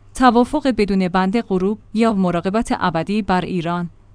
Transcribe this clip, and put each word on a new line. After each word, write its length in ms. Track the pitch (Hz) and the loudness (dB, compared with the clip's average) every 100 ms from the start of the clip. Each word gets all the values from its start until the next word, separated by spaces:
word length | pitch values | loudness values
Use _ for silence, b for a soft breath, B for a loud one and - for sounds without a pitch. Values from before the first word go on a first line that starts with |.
| - - | -14 2
توافق 580 | 254 233 247 302 277 214 | 4 4 2 0 0 0
بدون 300 | 196 196 180 | 0 0 0
بند 340 | 185 185 233 | 0 0 -2
غروب 380 | 226 185 190 214 - | -2 -2 -2 -4 -6
یا 200 | 214 226 | 0 0
مراقبت 640 | 202 180 170 190 220 233 226 | 2 0 0 -2 -2 -2 -2
ابدی 420 | 180 165 160 214 | -2 -2 -2 -4
بر 200 | 196 180 | 0 -2
ایران. 480 | 170 180 165 175 175 - - | 0 -4 -4 -4 -6 -12 -14